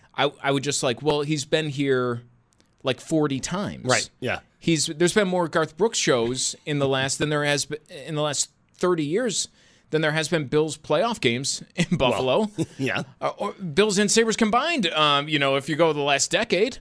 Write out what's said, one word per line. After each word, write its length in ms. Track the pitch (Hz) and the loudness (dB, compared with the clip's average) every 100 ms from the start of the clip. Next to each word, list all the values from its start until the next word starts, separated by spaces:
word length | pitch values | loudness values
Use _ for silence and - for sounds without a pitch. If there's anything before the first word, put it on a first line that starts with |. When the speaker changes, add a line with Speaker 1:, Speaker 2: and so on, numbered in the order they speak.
| _ | _
Speaker 1:
I, 180 | - 143 - | -2 -2 0
I 80 | 139 | -2
would 100 | 139 | 0
just 180 | 139 135 | -2 -2
like, 200 | 135 117 | -2 0
"Well, 180 | 147 147 | 0 0
he's 220 | 147 156 | 0 -4
been 240 | 123 160 156 | 0 -2 -2
here, 540 | 135 139 127 123 120 - _ _ _ _ _ | -2 0 2 0 -4 -10 _ _ _ _ _
like, 160 | 135 127 | -4 -4
forty 400 | - 160 147 135 | -2 0 2 -2
times." 440 | - 185 170 65 | -4 -6 -6 -6
Speaker 2:
Right, 240 | 127 113 104 _ | 0 0 0 _
yeah. 200 | 123 90 - _ | -6 -6 -10 _
Speaker 1:
He's, 280 | - 160 160 | 0 0 0
there's 260 | 151 175 | 0 2
been 140 | 214 190 | 2 0
more 220 | 180 165 | 0 0
Garth 280 | 170 156 - | 0 -2 -2
Brooks 220 | 226 - | -2 0
shows 560 | - 127 117 127 - - | 2 2 0 -2 -6 -6
in 140 | 160 147 | -6 -2
the 80 | 139 | 0
last, 320 | 135 135 - | 0 -2 -2
than 120 | 151 | -2
there 140 | 147 | 0
has 200 | 147 143 | 0 -2
been 160 | - 151 - 165 135 | -4 -10 -12 -14 -8
in 80 | |
the 80 | 151 | -4
last 280 | 151 139 - _ _ | -2 -2 -6 _ _
thirty 300 | _ 180 175 | _ 0 0
years 440 | 147 190 254 165 - _ _ _ _ | 0 -2 -2 -4 -6 _ _ _ _
than 100 | 156 | 0
there 120 | 156 | 0
has 140 | 156 147 | 0 0
been 160 | 165 131 | -2 0
Bills 320 | 151 156 - | 0 0 -4
playoff 420 | - 151 226 226 | -2 0 2 2
games 420 | 123 117 139 - - | 0 0 -4 -6 -8
<laughs> 60 | - | -4
in 220 | 170 170 | -2 2
Buffalo. 500 | 127 101 131 151 214 - | 2 2 2 2 0 -4
Speaker 2:
Well, 100 | 156 | -6
<laughs> 60 | - | -4
yeah. 240 | 131 95 - - | -4 -4 -6 -6
Speaker 1:
Uh, 80 | 143 - | -6 -4
or 160 | 202 | -8
Bills 440 | - 180 143 214 190 | -6 -2 2 2 2
and 100 | 208 | 4
Sabres 260 | 226 226 - | 4 2 2
combined, 500 | 214 233 311 330 170 | 2 2 2 0 0
um, 420 | 156 151 143 147 | 2 4 4 2
you 100 | 151 | 0
know, 160 | 139 139 | 2 0
if 120 | 135 | 0
you 60 | 147 | 2
go 160 | 165 | 2
the 80 | 147 | 2
last 300 | 143 139 - | 0 0 2
decade. 480 | 170 233 180 240 - | 0 0 0 0 -2